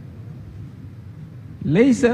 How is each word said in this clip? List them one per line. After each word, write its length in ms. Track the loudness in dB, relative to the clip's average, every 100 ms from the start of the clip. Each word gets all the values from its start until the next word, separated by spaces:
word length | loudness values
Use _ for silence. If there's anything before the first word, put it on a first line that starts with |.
| -14 -14 -14 -14 -16 -14 -16 -16 -16 -16 -16 -16 -16 -16 -16 -6
ليس 420 | 2 6 6 6 4